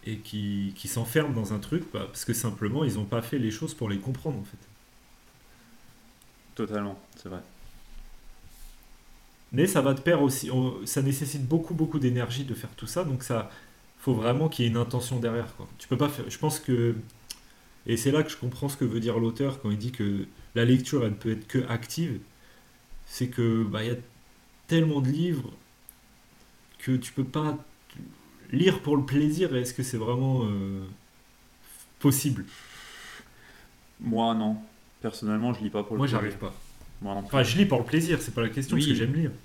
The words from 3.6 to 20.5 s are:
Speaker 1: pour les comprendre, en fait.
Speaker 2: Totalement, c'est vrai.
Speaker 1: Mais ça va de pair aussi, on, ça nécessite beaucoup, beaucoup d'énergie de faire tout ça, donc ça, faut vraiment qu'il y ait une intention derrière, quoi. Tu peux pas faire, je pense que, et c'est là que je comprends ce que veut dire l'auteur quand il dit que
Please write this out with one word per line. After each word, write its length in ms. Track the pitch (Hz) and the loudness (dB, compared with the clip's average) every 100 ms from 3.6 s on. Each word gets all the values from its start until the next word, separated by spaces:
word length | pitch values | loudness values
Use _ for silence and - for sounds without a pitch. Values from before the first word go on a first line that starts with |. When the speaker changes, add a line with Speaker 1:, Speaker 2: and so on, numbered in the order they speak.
| 160 | -8
Speaker 1:
pour 160 | - 110 | -4 -2
les 80 | 98 | -2
comprendre, 380 | 123 127 160 101 | -4 -6 -4 -6
en 40 | |
fait. 140 | 98 - - - - - - - - - - - - - - - - - - - - - | -8 -16 -20 -20 -20 -20 -20 -20 -20 -20 -20 -20 -20 -20 -20 -20 -20 -20 -20 -20 -20 -8
Speaker 2:
Totalement, 440 | 107 104 104 95 - - | -6 -4 -6 -8 -16 -18
c'est 140 | 95 | -14
vrai. 120 | 92 - - - - - - - - - - - - - - - - - - - - - | -14 -14 -20 -20 -20 -18 -16 -16 -18 -20 -20 -20 -20 -20 -20 -20 -20 -20 -20 -20 -20 -6
Speaker 1:
Mais 140 | 123 180 | 2 4
ça 140 | 185 | 4
va 120 | 135 | 4
de 80 | 131 | 2
pair 200 | - 165 | 4 4
aussi, 300 | 143 - - | 4 2 0
on, 340 | 127 127 101 104 | 0 0 -2 -4
ça 160 | - | 0
nécessite 440 | 135 135 143 147 127 | 2 0 -2 -4 0
beaucoup, 260 | 160 165 | 0 0
beaucoup 260 | 165 156 156 | -2 0 2
d'énergie 440 | 127 123 117 123 | 2 2 -2 -4
de 100 | 139 | -6
faire 160 | 110 117 - | -6 -10 -12
tout 120 | 110 | -6
ça, 160 | - | -4
donc 200 | 175 131 | -2 -4
ça, 260 | - 117 101 - - - - - | -2 -4 -4 -12 -20 -20 -20 -6
faut 140 | - | 0
vraiment 360 | 117 113 131 156 | 2 4 2 2
qu'il 160 | - 120 | 2 2
y 20 | |
ait 40 | |
une 60 | 113 | 2
intention 420 | 120 127 - 127 | 0 -2 -2 -2
derrière, 360 | 117 117 117 - | 0 -2 -4 -10
quoi. 120 | - - | -16 -16
Tu 100 | - | -4
peux 100 | 127 | 2
pas 120 | 147 | 2
faire, 200 | 143 123 | 0 -8
je 80 | - | -2
pense 220 | 156 147 | 0 0
que, 360 | - 123 117 113 - - - - - - - - - | 0 2 2 0 -6 -18 -18 -18 -18 -20 -20 -16 -2
et 100 | 117 | 0
c'est 160 | 139 | 4
là 120 | 143 | 4
que 60 | 156 | 2
je 80 | - | -2
comprends 300 | 123 - 139 | -6 -4 -4
ce 60 | - | 0
que 100 | 127 | 0
veut 140 | 110 | 0
dire 200 | 113 113 | 0 2
l'auteur 420 | 113 113 139 131 | 2 2 -2 -2
quand 100 | 107 | -2
il 60 | 104 | -2
dit 140 | 117 | -2
que 340 | - 101 101 90 - - | -2 0 0 -4 -10 -6